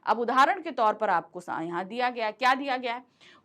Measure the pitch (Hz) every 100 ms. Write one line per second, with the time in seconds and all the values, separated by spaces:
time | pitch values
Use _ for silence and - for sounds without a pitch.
0 | - - 233 247 285 381 330 269 220 214
1 | 214 175 165 175 175 120 165 170 185 233
2 | 247 240 220 214 254 254 277 254 247 233
3 | 254 _ - -